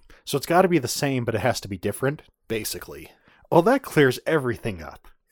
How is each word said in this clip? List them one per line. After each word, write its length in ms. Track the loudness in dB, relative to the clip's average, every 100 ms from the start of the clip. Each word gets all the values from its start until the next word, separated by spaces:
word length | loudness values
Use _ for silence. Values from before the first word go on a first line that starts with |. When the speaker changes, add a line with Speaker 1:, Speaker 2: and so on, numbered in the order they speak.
| _ -20 -6
Speaker 1:
So 120 | -6
it's 80 | 0
gotta 220 | 4 4
be 120 | 2
the 80 | 0
same, 380 | -2 -2 -2 -2
but 100 | 0
it 60 |
has 180 | 0 -2
to 60 | -6
be 100 | -6
different? 460 | -6 -2 -4 -4 -12 _ _
Speaker 2:
Basically. 640 | -6 -6 -10 -12 -16 -18 _ _ _ _
Speaker 1:
Well, 100 | 4
that 200 | 4 2
clears 360 | 0 4 4 4 -2
everything 560 | 0 -2 -4 -6 -8
up. 260 | -12 -16 -20 _ _